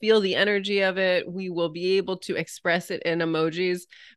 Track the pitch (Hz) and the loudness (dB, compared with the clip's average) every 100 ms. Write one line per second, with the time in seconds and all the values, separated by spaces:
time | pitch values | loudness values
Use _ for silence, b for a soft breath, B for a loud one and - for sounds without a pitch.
0 | 214 220 190 156 202 202 196 196 190 185 | 2 4 4 2 2 2 0 0 2 2
1 | 185 180 - 180 185 170 170 165 180 190 | 2 0 -2 -6 -6 -2 -2 -2 0 0
2 | 185 185 - 170 160 - 180 175 - 185 | 0 -4 -4 -6 -6 -4 0 0 -2 -4
3 | 170 165 165 160 160 165 185 180 - B | -2 0 0 0 0 0 -2 -2 -8 B
4 | B | B